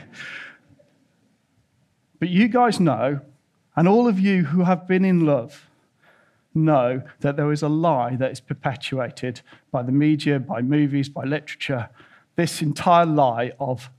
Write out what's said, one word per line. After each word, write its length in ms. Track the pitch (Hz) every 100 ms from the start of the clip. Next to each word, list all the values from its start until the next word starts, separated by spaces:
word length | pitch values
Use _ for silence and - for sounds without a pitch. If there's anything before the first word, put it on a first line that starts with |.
| - - - - - - _ _ _ _ _ _ _ _ _ _ _ _ _ _ _ _
But 100 | 175
you 180 | 180 233
guys 320 | 247 240 -
know, 400 | 165 110 127 143 - _ _ _ _ -
and 100 | 175
all 220 | 220 240
of 100 | 190
you 260 | 196 185
who 180 | 143 180
have 260 | 175 180 180
been 160 | 185
in 220 | 190 175 156
love 420 | 139 113 - _ _ _ _ _ _ _ _ _
know, 480 | 160 156 143 123 131 - -
that 160 | 143 147
there 160 | 147
is 100 | 151
a 60 | 151
lie 480 | 156 165 135 120 127
that 140 | 131
is 100 | 127
perpetuated 1040 | - 147 143 120 - 131 120 - 127 120 _ - _
by 120 | 135
the 100 | 123
media, 460 | 139 151 151 147 143
by 240 | 117 113
movies, 460 | 123 147 143 143 139
by 160 | -
literature, 680 | 131 147 - - - 127 107 - - _ _ -
this 260 | 170 -
entire 440 | 151 - 185 170 170
lie 460 | 151 131 113 120 -
of 300 | 135 127 -